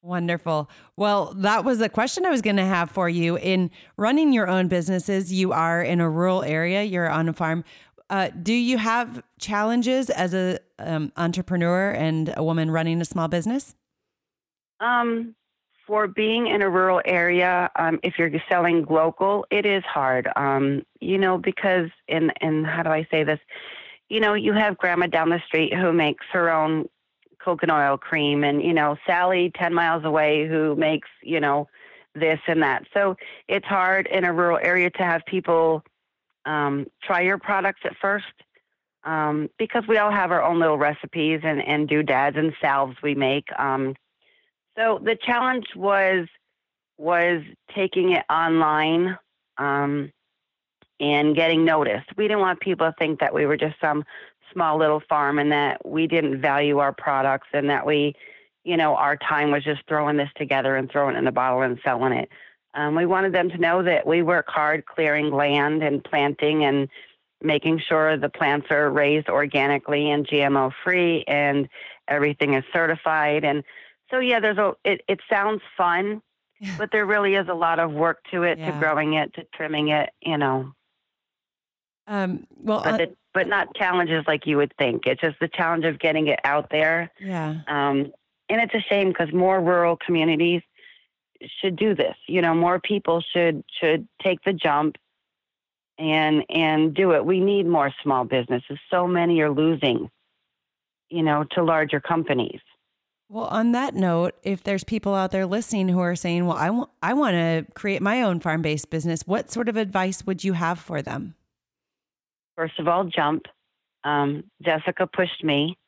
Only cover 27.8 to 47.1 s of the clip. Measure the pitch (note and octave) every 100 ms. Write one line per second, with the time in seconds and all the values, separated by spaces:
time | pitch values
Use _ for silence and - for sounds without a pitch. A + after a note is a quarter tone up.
27.8 | C#3 C#3 - D#3+ D3 D3 C#3+ C#3+ C#3+ E3
28.8 | D3 D3 - F3 F3+ F#3 F3 - F3 E3+
29.8 | E3+ E3 D#3 D#3 D3+ D3+ D#3 D#3+ D#3 C#3+
30.8 | D#3 D#3 - - - D#3+ C#3+ C#3+ D3 _
31.8 | - - _ D3+ D#3+ D#3 - D#3+ D3 B2+
32.8 | - G3+ G3+ F#3 - - - G3 - G3
33.8 | F#3 F#3+ F#3 F#3+ F3+ E3+ F3 E3+ - F3+
34.8 | F3+ - F3+ E3 - F#3 F3 E3 E3 D#3
35.8 | - _ _ _ _ _ - D3+ D3 C#3+
36.8 | C3+ _ - F3+ F3+ G3 - G3 F#3+ F#3+
37.8 | - F3+ G3 G3+ - _ _ _ _ _
38.8 | _ _ D3+ D#3+ D3+ D3+ D3+ _ A3 A#3+
39.8 | A3 A3 G#3+ G#3 F3+ F3 E3 E3+ E3 D3+
40.8 | D3 D3+ D3 E3+ D3+ D#3+ D#3+ D3 C#3 D3
41.8 | D3+ D3+ D3 C3 C#3+ C#3+ D#3+ C#3+ D3+ C#3
42.8 | C3+ B2+ D3 C#3+ C3+ C#3 - - C#3 C3+
43.8 | C3+ C3+ _ _ _ _ _ _ _ -
44.8 | A3+ G3 G#3+ A3+ - A#3+ B3+ B3+ G3+ -
45.8 | F#3+ G3 F#3+ F#3+ E3 _ _ _ _ _
46.8 | _ _ D3+